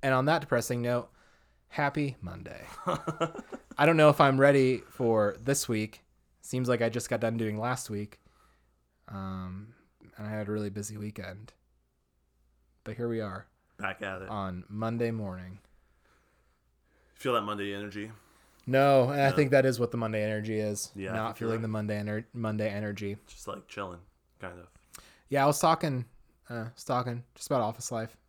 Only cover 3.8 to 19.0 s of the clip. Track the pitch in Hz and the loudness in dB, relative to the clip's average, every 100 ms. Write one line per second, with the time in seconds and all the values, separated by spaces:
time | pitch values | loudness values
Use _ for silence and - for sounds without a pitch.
3.8 | 147 160 151 143 143 135 139 139 131 127 | 4 8 8 8 6 8 6 8 4 2
4.8 | - - 120 110 104 - 117 139 - 113 | -4 -2 2 4 4 0 -2 0 0 -2
5.8 | 107 - _ _ _ _ - 127 123 120 | -2 -6 _ _ _ _ -6 -2 2 2
6.8 | 117 120 - 117 113 113 110 107 117 123 | 2 0 -4 -2 0 0 -2 -2 -2 -4
7.8 | - 104 104 - _ _ _ _ _ _ | -4 -6 -8 -12 _ _ _ _ _ _
8.8 | _ _ - 104 95 95 92 92 107 117 | _ _ -14 -10 -8 -8 -8 -10 -14 -20
9.8 | _ _ - - 107 107 104 107 104 101 | _ _ -20 -14 -8 -6 -4 -4 -4 -6
10.8 | 104 107 104 107 92 92 110 _ _ _ | -10 -8 -10 -10 -12 -12 -18 _ _ _
11.8 | _ _ _ _ _ _ _ _ _ _ | _ _ _ _ _ _ _ _ _ _
12.8 | - 107 120 113 107 90 - _ _ _ | -14 -6 -4 -2 -4 -8 -14 _ _ _
13.8 | 98 95 101 95 95 104 95 90 - 104 | -6 -4 -6 -8 -8 -6 -6 -8 -10 -6
14.8 | 113 117 117 113 104 92 92 95 _ _ | -4 -2 -2 -2 -6 -8 -12 -16 _ _
15.8 | _ _ _ _ _ _ _ _ _ _ | _ _ _ _ _ _ _ _ _ _
16.8 | _ _ _ _ 135 120 104 104 101 101 | _ _ _ _ 0 0 0 -4 -4 -6
17.8 | 104 101 107 110 _ _ _ _ - 135 | -8 -10 -12 -14 _ _ _ _ 0 4
18.8 | 139 135 | 8 8